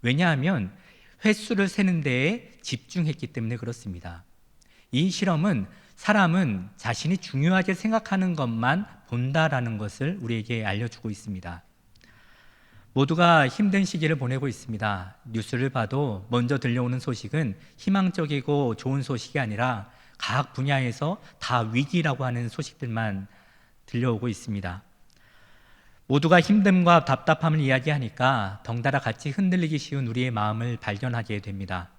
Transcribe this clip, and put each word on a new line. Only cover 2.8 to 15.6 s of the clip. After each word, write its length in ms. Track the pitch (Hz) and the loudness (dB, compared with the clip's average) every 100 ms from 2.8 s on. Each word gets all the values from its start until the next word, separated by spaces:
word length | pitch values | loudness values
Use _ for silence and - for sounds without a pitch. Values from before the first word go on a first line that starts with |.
| _ 180 156 139 123 | _ -4 -2 -2 -8
때문에 280 | - 113 117 | -6 -6 -6
그렇습니다. 680 | 113 117 - 90 87 85 - _ _ _ _ _ _ | -6 -8 -10 -10 -12 -16 -20 _ _ _ _ _ _
이 180 | 127 180 | 0 0
실험은 560 | 180 190 165 185 143 95 - - - | 0 0 2 2 0 -2 -10 -20 -10
사람은 720 | - 208 180 170 170 98 92 - | 2 4 4 4 2 0 -6 -8
자신이 420 | 113 120 151 185 | -6 -4 -2 -2
중요하게 560 | - 135 156 185 185 | -4 0 2 2 2
생각하는 600 | 190 220 220 214 190 185 165 | -2 0 -2 0 -2 0 0
것만 500 | 127 113 120 165 202 - _ | -2 0 2 2 -2 -12 _
본다라는 680 | 120 127 147 160 139 120 110 | -4 0 2 2 0 -2 -4
것을 400 | 104 - 139 196 | -6 -4 -6 -4
우리에게 440 | 113 117 107 117 | -4 -4 -2 -4
알려주고 460 | 107 101 117 - 113 | -2 -2 -4 -6 -8
있습니다. 520 | 101 - 95 90 85 _ _ _ _ - - - - - _ _ - - - | -8 -8 -10 -10 -14 _ _ _ _ -20 -20 -20 -20 -20 _ _ -20 -6 0
모두가 480 | 139 160 175 165 135 | 2 4 6 6 6
힘든 380 | - 208 196 | 2 2 2
시기를 320 | 190 175 156 156 | 0 0 0 0
보내고 320 | 127 131 143 | -2 -2 -4
있습니다. 680 | 110 - 110 107 98 92 - - | -6 -8 -2 -2 -2 -6 -16 -8
뉴스를 440 | 113 104 123 | -6 -4 -2